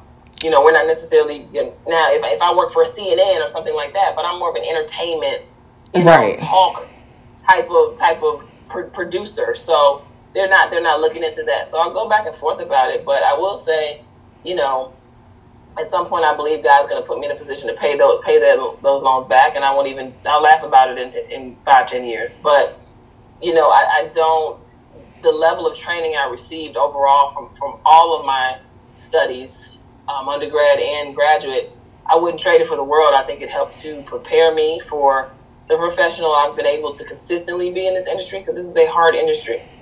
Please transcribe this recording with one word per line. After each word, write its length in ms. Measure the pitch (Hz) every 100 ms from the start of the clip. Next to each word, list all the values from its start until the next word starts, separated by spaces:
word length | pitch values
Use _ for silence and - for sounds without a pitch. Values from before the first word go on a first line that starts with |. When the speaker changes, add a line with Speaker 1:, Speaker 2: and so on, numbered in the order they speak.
| - - - -
Speaker 1:
You 60 | 160
know, 120 | 147
we're 80 | 156
not 160 | 160 160
necessarily, 640 | 160 - 156 147 143 123
now, 540 | 143 123 - 165 165 -
if, 100 | -
if 180 | - -
I 140 | 175
work 160 | 180 165
for 120 | 165
a 40 | 160
C 240 | - 196
N 80 | 170
N 220 | 196 175
or 60 | 147
something 260 | - 160
like 200 | 151 143
that, 180 | 196 196
but 100 | 156
I'm 140 | 170 175
more 120 | 185
of 40 |
an 100 | -
entertainment 760 | - 165 - - 170 226 - - - _ _ _ _
you 100 | 180
Speaker 2:
Right. 260 | 165 156 107 -
Speaker 1:
know, 60 | 160
talk 300 | 175 220 - - - - - - - -
type 220 | 180 -
of, 260 | - - -
type 260 | 165 160
of 260 | 151 151 - - -
pr-, 140 | -
producer. 720 | - - 175 185 208 - -
So 480 | - - 156 143 - - - _
they're 160 | 185 190
not, 220 | 185 156
they're 120 | 170
not 180 | 165 151
looking 220 | 156 160
into 200 | 160 156
that. 220 | 151 110 -
So 140 | -
I'll 120 | 175
go 160 | 220 214
back 180 | 214 -
and 80 |
forth 260 | - 160 -
about 260 | 170 139 127
it, 140 | -
but 180 | - 139
I 120 | 151 147
will 180 | 190
say, 480 | 196 160 156 151 147 - _ _ _
you 120 | 160 180
know, 360 | 139 131 131 - _ _ _ _ _ _ - -
at 80 | 156
some 200 | 185 -
point, 180 | -
I 120 | 156 147
believe 260 | 147 156
God's 280 | 151 143 -
gonna 120 | -
put 140 | - -
me 80 | 117
in 60 |
a 40 | -
position 320 | - 131 120
to 60 | -
pay 160 | 147 143
tho-, 240 | 95 95
pay 180 | - -
that, 380 | - - - -
those 200 | 139 139
loans 240 | 135 131 -
back, 300 | 131 135 -
and 80 |
I 100 | 135
won't 140 | 139 139
even, 260 | 135 127 - 143
I'll 160 | 151
laugh 220 | 151 156
about 260 | 147 151 127
it 80 | 127
in 120 | 127
t-, 240 | 120 -
in 220 | 135 131 -
five, 220 | - 131 127
ten 180 | 123
years. 360 | 123 113 120 -
But, 360 | - 143 - - - - - _ _ -
you 120 | 175
know, 140 | 165 151
I, 160 | - - -
I 40 | 160
don't, 480 | 165 160 160 151 - - _ _ - - -
the 100 | -
level 340 | 156 160 170 165
of 100 | -
training 400 | - 175 160 147
I 120 | 135
received 480 | - - 160 151 -
overall 520 | - 143 139 143 139
from, 240 | 143 143
from 260 | - 139 -
all 340 | 147 160 165 156
of 60 | 139
my 320 | 135 131 131 - _ _ -
studies, 840 | - - - 127 131 - - - _ _ -
um, 200 | 139 139
undergrad 500 | 143 147 151 147 143
and 340 | 143 147 147
graduate, 580 | 143 147 156 202 180 - - - - -
I 100 | 165
wouldn't 240 | 170 160
trade 200 | 185 165
it 60 | 160
for 100 | 147
the 80 |
world. 300 | 139 151 151
I 80 | 139
think 180 | 135 143
it 100 | 131
helped 300 | 139 135 -
to 200 | 151 147
prepare 520 | 139 - - 160 160
me 240 | 160 156 165
for 500 | - 147 139 131 - - - _ -
the 120 | 160
professional 520 | 170 175 170 160 160
I've 200 | 151 147
been 120 | - 143
able 240 | 151 147
to 120 | 143
consistently 680 | - - - 175 175 175 180
be 140 | 180 185
in 60 |
this 120 | 185 185
industry, 360 | 175 185 196
'cause 120 | 190 175
this 100 | 180
is 100 | -
a 100 | 160
hard 280 | 151 165
industry. 480 | 160 160 151 - - - -